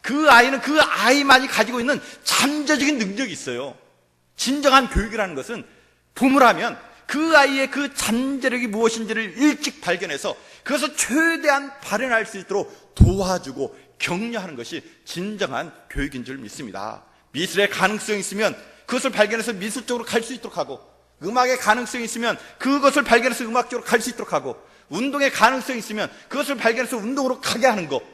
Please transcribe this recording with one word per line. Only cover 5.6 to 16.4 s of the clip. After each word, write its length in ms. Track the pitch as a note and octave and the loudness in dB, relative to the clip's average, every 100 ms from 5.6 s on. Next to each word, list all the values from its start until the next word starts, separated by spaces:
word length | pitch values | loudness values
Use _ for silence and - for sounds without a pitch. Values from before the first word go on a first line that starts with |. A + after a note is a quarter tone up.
| - _ _ _ _ | -12 _ _ _ _
부모라면 640 | - B3+ C4+ A#3+ E3+ A3 - - - - | 0 4 8 6 6 -2 -6 -18 -20 -6
그 300 | C#4 E4 D4+ | -2 6 6
아이의 340 | C#4 C4+ C4+ | 6 2 -2
그 220 | C4+ C#4+ | -2 -4
잠재력이 720 | - - A3+ C4+ C#4 C4 A#3+ A#3+ | -4 -2 0 -2 -2 -2 0 -2
무엇인지를 680 | G#3 A3+ A3+ G#3+ A3 G#3+ E3+ | 2 2 0 -4 -4 -4 2
일찍 440 | D4 B3 - - | 2 2 -6 -6
발견해서 560 | - F3 F3+ C#3 - - - - | -4 -4 -4 -6 -6 -8 -14 -14
그것을 320 | - C#4 D4 - | -6 -2 -2 -4
최대한 760 | - C#4 E4 E4 D4 C#4 C#4 - | -2 2 2 2 2 2 0 -14
발현할 440 | - G#3 C4 A3+ | -6 -4 0 0
수 140 | G#3+ G3 | -2 -10
있도록 560 | F3 G3 D#3 - _ | -4 -4 -4 -12 _
도와주고 840 | - F3+ G3 F#3 F3+ C3+ B2 C3 - _ _ | 6 6 6 0 -2 -4 -6 -8 -8 _ _
격려하는 580 | - F3 A#3 A#3 F3+ C3+ | -4 -4 -4 -6 -8 -12
것이 260 | A#2 E3 - _ | -10 -12 -14 _
진정한 680 | - E3+ G3 G#3+ F3 B2+ E3 - _ | -12 -8 -8 -4 -4 -4 -8 -14 _
교육인 340 | - C#3 C3+ | -6 -6 -6
줄 140 | A#2 | -12
믿습니다. 680 | C3+ | -12